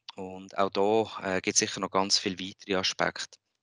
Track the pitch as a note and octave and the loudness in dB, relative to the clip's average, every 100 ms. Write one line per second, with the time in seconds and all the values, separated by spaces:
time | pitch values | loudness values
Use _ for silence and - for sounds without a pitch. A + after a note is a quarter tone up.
0 | - - F#2 F#2 F#2+ - G2 G2+ G2+ A2 | -20 -12 -10 -10 -10 0 0 4 4 4
1 | G#2 - G2 F#2 G#2 - G#2 - F#2+ F#2+ | 2 -2 -2 0 2 0 0 -2 -2 0
2 | G2 - G#2 F2+ F#2 - - F#2+ F#2 - | 2 2 0 -4 -8 -10 -2 0 0 0
3 | E2+ - - - _ _ | -2 -2 -10 -14 _ _